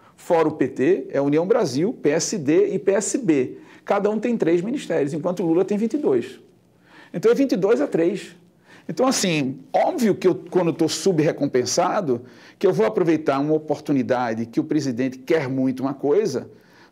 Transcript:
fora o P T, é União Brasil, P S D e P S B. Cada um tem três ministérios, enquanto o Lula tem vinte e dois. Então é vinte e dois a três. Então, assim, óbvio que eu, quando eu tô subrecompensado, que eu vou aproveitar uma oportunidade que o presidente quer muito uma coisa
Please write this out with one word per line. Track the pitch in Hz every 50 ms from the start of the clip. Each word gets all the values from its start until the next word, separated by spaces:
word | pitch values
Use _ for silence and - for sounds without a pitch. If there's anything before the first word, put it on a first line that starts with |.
| _ - _
fora | - - - 175 160 156
o | 156
P | 156 - 143
T, | 123 135 127 127 160 196 269 262 -
é | - 139
União | 139 143 147 160 170
Brasil, | 190 233 269 202 143 120 139 170 220
P | - - - 156
S | 143 170 - - 226
D | 202 139 131 160 180 208 196 190
e | 170
P | - 196
S | 190 220 208 - -
B. | 277 247 170 151 135 120 - - - - - - - -
Cada | - 202 208 196 208
um | 214 220
tem | 214 247 233
três | 202 180 160 170 175
ministérios, | 175 226 285 285 - - 170 147 143 147 147
enquanto | 156 143 175 180 -
o | 185
Lula | 165 160 175 190
tem | 190 208
vinte | 196 226 220 -
e |
dois. | 294 302 196 135 117 110 - - - - _ _ _ _ _ _ _ _ _ - - - - -
Então | 175 - 220
é | 240
vinte | - 277 - 285
e |
dois | 190 170 196 240 262
a | 294
três. | - - 160 165 170 - 180 - - - - _ _ _ _ _ _ - - -
Então, | - 165 - 254
assim, | 269 247 - - 185 165 151 135 127 143 - - - -
óbvio | - - - 370 320 233 202 160
que | - -
eu, | 185 170
quando | 180 - - - 180 175
eu | 165 143
tô | 160 165
subrecompensado, | 151 - - - 196 185 156 147 165 - - 143 139 - 127 123 120 - 175 180 180 180 214 190 139 120 120 - - - - - - - -
que | -
eu | 185
vou | 165 165 220
aproveitar | 214 214 196 180 160 160 156 156 147 139 139
uma | 143 151 156
oportunidade | 156 156 156 147 147 - - 147 135 120 110 127 123 127 120 113 110 117
que | 117 - 160
o | 151
presidente | 156 151 151 135 139 120 113 131 131 127
quer | - - - 165 160 139 127
muito | 135 131 131 131 127 127
uma | 131 135 -
coisa | - - 143 147 202 226 180 127 113 110 - - - _ _ _ - - _